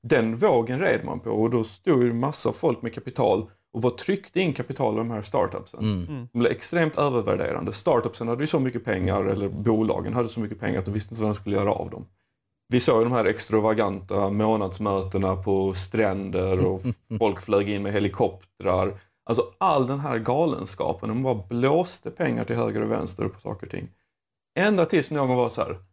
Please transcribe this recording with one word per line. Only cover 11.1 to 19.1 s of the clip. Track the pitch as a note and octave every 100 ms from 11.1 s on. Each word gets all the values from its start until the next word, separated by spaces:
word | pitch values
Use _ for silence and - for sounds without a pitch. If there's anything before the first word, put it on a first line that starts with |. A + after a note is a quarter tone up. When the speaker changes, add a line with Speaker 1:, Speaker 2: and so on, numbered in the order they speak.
Speaker 1:
inte | A2+
vad | G#2+
de | G2+
skulle | - G2+
göra | G2+
av | - -
dem. | - - _ _ _ _ _ _
Vi | B2
såg | C#3 A#2
ju |
de | A#2
här | B2
extravaganta | G2+ G#2+ - A2 A2 A2 G#2 F#2+ F#2 G2 G2
månadsmötena | G2+ A2 A2 G2 F#2 G#2+ G2 F#2+ F#2+ F#2+ F#2+
på | F#2 G2 F#2+
stränder | F#2 - A2 G#2 F#2+ G2 F#2 F#2 F#2 F#2
och | F#2+ A#2+ A2+
Speaker 2:
<laughs> | _ A2
Speaker 1:
folk | A2 F#2
flög | - G2+ G2+
in | G#2
med | G2+
helikoptrar. | G#2 G2+ - G#2+ F#2 _ _ F#2+ F#2 F#2 G2+ _